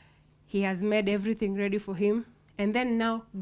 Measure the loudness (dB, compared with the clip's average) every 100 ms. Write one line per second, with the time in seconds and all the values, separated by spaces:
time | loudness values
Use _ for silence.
0 | -20 _ _ _ -4 0 0 0 2 2
1 | 2 0 0 -2 -2 0 -2 -2 -4 0
2 | 2 2 -2 -14 _ -2 0 0 0 0
3 | 0 -2 -6 -6